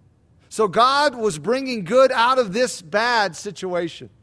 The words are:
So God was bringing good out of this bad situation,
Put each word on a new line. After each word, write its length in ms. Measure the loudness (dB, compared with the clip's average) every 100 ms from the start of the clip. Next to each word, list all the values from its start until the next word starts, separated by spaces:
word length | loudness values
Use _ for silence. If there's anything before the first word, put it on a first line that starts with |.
| _ _ _ _ _
So 180 | -2 0
God 460 | 4 4 4 0
was 240 | 0 -4 -4
bringing 460 | -2 -2 -2 -6
good 280 | 0 4 4
out 260 | 4 2 2
of 140 | 0
this 300 | 0 -2 -4
bad 520 | -4 -2 0 0 -2
situation, 760 | -4 -14 -10 -6 -4 -6 -10 -20 _